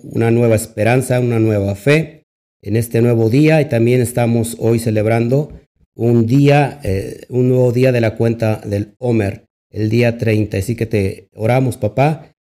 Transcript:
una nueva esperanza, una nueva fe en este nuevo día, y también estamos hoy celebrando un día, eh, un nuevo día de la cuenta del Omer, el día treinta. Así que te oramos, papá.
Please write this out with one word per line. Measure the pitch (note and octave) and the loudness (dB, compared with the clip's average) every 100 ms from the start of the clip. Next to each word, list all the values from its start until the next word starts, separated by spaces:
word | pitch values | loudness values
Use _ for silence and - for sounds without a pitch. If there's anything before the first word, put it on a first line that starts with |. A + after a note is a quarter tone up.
una | - A2+ A#2 | -10 -2 0
nueva | A#2 A#2 A2 | 2 2 0
esperanza, | - - G#2+ B2+ B2 B2 | -2 -4 0 0 0 -2
una | B2 A#2 | 0 0
nueva | A2+ G#2 G2 G2 | 0 0 -2 -2
fe | C#3 D3+ D#3 - _ _ _ _ | 0 0 0 -12 _ _ _ _
en | G#2 | -4
este | A2 A#2 A#2 | -4 0 0
nuevo | A#2+ A2+ A2 | 2 2 2
día, | C3 D3+ D#3 | 4 4 2
y | C#3 | 0
también | A#2 A#2 B2+ | 0 2 2
estamos | A#2 - A#2 A#2 A2+ - | 0 -2 0 0 -2 -2
hoy | A2+ A#2 | 0 0
celebrando | A#2 A2 G#2+ A#2 A#2 C3+ D3+ - _ _ _ | 0 -2 0 0 0 -2 -4 -12 _ _ _
un | - A#2 A#2 A2 | -4 0 2 4
día, | C3+ C#3+ C#3+ C3+ - | 4 4 4 2 -4
eh, | G#2 F#2+ - - - | -6 -6 -6 -14 -8
un | B2 B2+ | -2 0
nuevo | B2+ B2+ | 2 2
día | A#2+ C3 | 2 2
de | B2 | 2
la | A2 A2 | 0 0
cuenta | A#2 A#2 A2 G#2+ | -2 0 -2 -4
del | G#2 G2+ G#2 - | -4 -6 -6 -6
Omer, | B2 A2+ G2 - _ _ _ | -2 -2 -2 -6 _ _ _
el | G#2 A2 | -6 -2
día | A#2 A#2+ A#2 | 0 0 0
treinta. | A2+ G#2+ G#2 G2+ | -2 0 -2 -4
Así | F#2 | -4
que | A2+ A2+ | -4 -2
te | G#2+ F#2+ F#2+ - | -2 -4 -6 -16
oramos, | - A2 B2+ C3 - | -6 -2 0 0 -2
papá. | C3 B2+ C#3+ D#3 - _ | -4 0 0 -2 -10 _